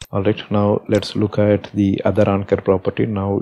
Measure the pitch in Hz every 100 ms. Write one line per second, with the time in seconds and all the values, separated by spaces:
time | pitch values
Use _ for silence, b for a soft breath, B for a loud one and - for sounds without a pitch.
0 | - 101 98 107 - 107 104 104 - 107
1 | - - 104 - 104 101 - 104 101 98
2 | 104 98 104 98 101 98 - 95 - -
3 | 117 101 98 98